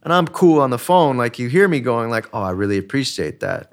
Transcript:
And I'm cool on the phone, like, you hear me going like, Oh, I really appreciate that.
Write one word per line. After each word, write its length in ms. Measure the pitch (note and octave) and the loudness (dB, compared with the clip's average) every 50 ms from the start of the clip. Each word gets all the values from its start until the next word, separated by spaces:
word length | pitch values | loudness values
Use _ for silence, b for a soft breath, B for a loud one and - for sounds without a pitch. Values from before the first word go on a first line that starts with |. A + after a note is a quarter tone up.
And 100 | _ - | _ 0
I'm 160 | E3 F3+ F3 D3+ | 2 2 2 0
cool 320 | - - F#3 F3+ D#3+ D3+ | -2 2 4 4 6 6
on 100 | C#3 C3 | 4 2
the 80 | B2+ A#2+ | 0 -4
phone, 380 | - - F3+ F#3 E3+ D3 C3+ | -2 2 2 4 4 4 2
like, 220 | B2 A#2+ A#2+ A#2 - | 0 -2 -2 -2 -4
you 100 | B2 A#2+ | -8 -2
hear 180 | B2 F3 G3 G3 | 0 2 2 2
me 120 | E3+ C#3+ | 2 0
going 300 | A#2+ B2+ A#2+ A#2 A#2 A2+ | 0 -2 -2 -2 -2 -2
like, 180 | A#2 A2+ A2 - | -4 -4 -4 -4
Oh, 100 | - A#2 | -6 -6
I 80 | G2+ F#2+ | -4 -4
really 280 | F#2 F#2 G2+ G2+ G2+ G2 | -2 -2 -2 0 0 -2
appreciate 600 | F#2 G2 - C#3 C3+ B2+ - - F2 D2+ - - | -4 -4 -4 -4 -4 -4 -4 -6 -6 -6 -6 -8
that. 300 | - G2 - - - _ | -6 -6 -6 -8 -10 _